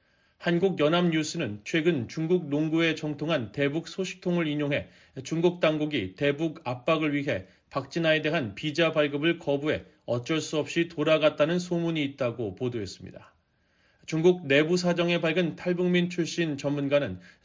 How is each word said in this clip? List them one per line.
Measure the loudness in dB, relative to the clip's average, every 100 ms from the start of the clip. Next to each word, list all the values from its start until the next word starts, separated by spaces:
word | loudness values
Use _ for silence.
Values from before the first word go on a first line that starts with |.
| _ _ _ _
한국연합뉴스는 | 0 2 2 2 2 4 2 2 -2 -4 -6 -6
최근 | -4 0 2 0 -2
중국 | -4 0 0 0
농구에 | -2 0 2 0 0
정통한 | -6 -6 -2 -2 -2
대북 | -2 -2 -2 -6
소식통을 | -8 -8 -6 -2 0 0
인용해 | -2 -2 -2 -4 -18 _ -14
중국 | -6 2 2 4
당국이 | 2 2 0 -2 -4 -2
대북 | 0 0 -2 -4
압박을 | -8 -4 0 0 0
위해 | -2 -2 -4 -6 _ _
박진아에 | -8 -4 0 2 2
대한 | 2 -2 -2 -4
비자 | -4 2 2
발급을 | 4 0 2 0 0
거부해 | 0 -2 0 -2 -4 _
어쩔 | -4 -4 0 -2
수 | -2 -2
없이 | -2 0 -2
돌아갔다는 | 0 2 4 4 4 2 2
소문이 | 0 -2 0 -2
있다고 | -2 -2 -4 -2 -6 -4
보도했습니다. | -4 -4 -8 -10 -16 -18 -20 _ _ _ _ _ _ _
중국 | -4 2 4 4 4
내부 | 4 4 2
사정에 | 2 2 2 2
밝은 | 0 0 0
탈북민 | -2 -4 0 2 2 0
출신 | -2 -4 -2 -2 -2
전문가는 | -2 -2 2 2 0 -6 -14 -20